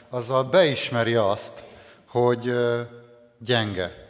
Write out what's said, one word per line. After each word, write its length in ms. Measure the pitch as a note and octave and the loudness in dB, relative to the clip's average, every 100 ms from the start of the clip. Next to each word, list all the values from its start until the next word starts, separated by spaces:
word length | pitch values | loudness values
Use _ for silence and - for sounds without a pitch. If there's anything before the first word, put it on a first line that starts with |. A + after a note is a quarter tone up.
| - | -10
azzal 360 | B2 A#2 C3 | -8 -2 -2
beismeri 680 | C3 F3+ E3 - - A#2+ A2+ | 2 4 4 2 -2 -2 0
azt, 480 | A#2 G2 G2+ - - - - - - _ | 2 2 0 -6 -12 -20 -20 -20 -20 _
hogy, 420 | B2 B2 A#2+ A#2+ | 0 2 2 0
ö, 320 | B2 A#2+ A#2+ A#2+ - - - - - | -2 0 -2 -6 -14 -20 -20 -20 -10
gyenge, 560 | A2+ A#2+ G#2+ F#2 F2 - - | 0 0 0 -4 -6 -8 -20